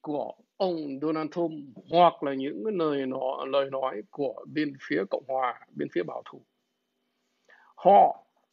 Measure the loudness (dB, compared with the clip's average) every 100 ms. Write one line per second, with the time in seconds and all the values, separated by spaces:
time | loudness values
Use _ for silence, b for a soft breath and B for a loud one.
0 | -8 -6 -6 -10 _ -4 -2 -2 -6 -6
1 | -4 -2 -4 -2 -4 -4 -12 -18 0 6
2 | 6 6 -2 -4 -4 -4 -4 -2 0 0
3 | -2 -4 -4 -4 -2 0 0 -2 -4 -6
4 | -10 -6 -6 -6 -8 -4 -4 -6 -4 -2
5 | -2 -4 -4 -2 -2 -4 -12 -8 -4 -4
6 | -4 -8 -12 -18 -20 _ _ _ _ _
7 | _ _ _ _ _ b b 0 6 8
8 | 8 4 -10 _ _